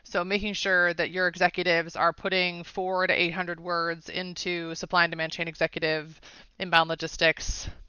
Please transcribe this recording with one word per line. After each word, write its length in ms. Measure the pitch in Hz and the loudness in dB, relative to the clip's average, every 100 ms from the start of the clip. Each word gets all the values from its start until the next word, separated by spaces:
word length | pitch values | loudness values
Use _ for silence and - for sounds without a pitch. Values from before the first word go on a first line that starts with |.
| - | -6
So 180 | 190 | -4
making 300 | 180 202 214 | 0 -2 -2
sure 400 | 196 196 180 175 | -4 2 4 4
that 160 | 170 165 | 2 -2
your 180 | 180 180 | 0 0
executives 680 | 175 180 - 180 170 165 - | 2 0 2 2 2 0 2
are 160 | 170 | 0
putting 500 | - 196 185 180 175 | 2 0 0 0 -2
four 440 | 170 - 185 185 185 | -10 -6 -2 0 2
to 60 | |
eight 200 | - 170 | 2 2
hundred 260 | 180 175 170 | 0 -6 -6
words 480 | 175 170 165 165 160 | -4 -2 -2 -4 -6
into 680 | 170 185 175 180 175 165 165 | -8 -6 -6 -4 -4 -4 -8
supply 280 | 175 175 | 0 2
and 80 | 170 | 2
demand 200 | 165 160 | 2 -4
chain 160 | - 165 | -4 -6
executive, 720 | - 160 170 160 156 156 160 - - - - | 0 -2 0 0 0 -4 -16 -20 -20 -20 -10
inbound 300 | 185 165 160 | 2 4 4
logistics, 760 | 160 165 - 165 - - - - - | 0 -4 2 2 2 -4 -6 -8 -12